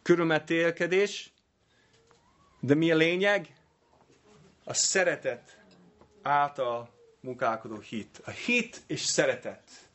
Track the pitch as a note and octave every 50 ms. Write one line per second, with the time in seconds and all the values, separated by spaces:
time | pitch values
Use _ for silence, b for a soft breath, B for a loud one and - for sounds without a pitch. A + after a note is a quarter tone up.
0 | _ - F3 E3+ E3+ E3 D#3+ D3+ D#3 - E3+ E3 E3+ E3+ E3 - F3+ E3+ F3+ F#3+
1 | G3+ G3+ - - - - _ _ _ _ _ _ _ b b b b b b b
2 | b _ - _ _ _ _ _ _ _ _ _ - B2 C#3+ D#3 E3 E3 E3 D#3+
3 | D#3+ E3 F3 F3+ G3 G3+ G3+ G3+ D#3+ - - _ _ _ _ _ _ _ _ _
4 | _ _ _ _ _ - - - - - _ _ _ - B2+ - - - - G3
5 | F3+ F3 D3+ - - C3+ A#2+ A#2 - - - - - - - - - - _ _
6 | - _ _ - - C#3+ C#3+ C#3+ C#3+ C#3+ - - C3 B2 A#2 A#2 A#2 - _ _
7 | - - _ _ - B2+ B2 B2 C3+ A#2 A2+ A2 - A2+ A2 G#2+ - - - G#2+
8 | G2 - - - - - G2+ - - - A#3+ A#3+ A#3 - - - - - D#3 -
9 | - - - - D3+ C3+ A#2+ - - A2 F#2 - _ - - - - _